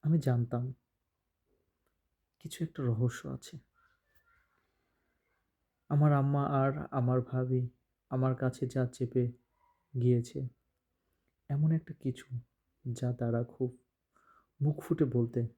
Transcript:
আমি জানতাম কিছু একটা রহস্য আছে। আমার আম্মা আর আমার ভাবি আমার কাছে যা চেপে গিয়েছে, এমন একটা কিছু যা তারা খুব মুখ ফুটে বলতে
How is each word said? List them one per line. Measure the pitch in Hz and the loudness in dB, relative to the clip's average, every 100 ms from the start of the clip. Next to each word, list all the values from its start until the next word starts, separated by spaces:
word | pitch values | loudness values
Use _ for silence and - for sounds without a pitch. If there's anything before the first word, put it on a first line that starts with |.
আমি | 151 160 | 2 2
জানতাম | 135 120 117 120 127 127 _ _ _ _ _ _ _ _ _ _ _ _ _ _ _ _ | 2 0 0 -2 -4 -10 _ _ _ _ _ _ _ _ _ _ _ _ _ _ _ _
কিছু | 156 - | -16 -6
একটা | 165 - | -6 -2
রহস্য | 127 110 120 - 139 | -2 2 0 -2 -10
আছে। | 131 - 151 _ _ _ _ _ _ _ _ _ _ _ _ _ _ _ _ _ _ _ _ _ _ _ | -12 -12 -18 _ _ _ _ _ _ _ _ _ _ _ _ _ _ _ _ _ _ _ _ _ _ _
আমার | 147 151 | 4 6
আম্মা | 143 139 143 | 6 4 2
আর | 143 143 135 147 - | 2 2 2 0 -4
আমার | 135 123 127 | -2 2 2
ভাবি | 127 127 127 127 123 _ _ _ _ | 0 -4 0 0 -2 _ _ _ _
আমার | 131 131 | -2 0
কাছে | 127 131 127 123 | 0 -2 -2 -4
যা | 131 123 | -2 -2
চেপে | - 120 127 120 123 _ _ _ _ _ 131 | -2 -2 0 0 -4 _ _ _ _ _ 0
গিয়েছে, | 123 120 117 139 131 _ _ _ _ _ _ _ _ _ _ | 4 4 2 -8 -8 _ _ _ _ _ _ _ _ _ _
এমন | 143 156 | 0 2
একটা | 160 - | 2 -2
কিছু | - 135 127 - 123 - _ _ _ 131 | -8 -6 -6 -10 -12 -12 _ _ _ -10
যা | 117 123 | -4 -4
তারা | 123 117 117 | -2 -2 -2
খুব | 120 - 127 - _ _ _ _ _ _ _ _ | -4 -4 -6 -6 _ _ _ _ _ _ _ _
মুখ | 143 147 | -2 -2
ফুটে | - 160 | -4 0
বলতে | 139 120 117 120 117 | 2 2 0 -2 -4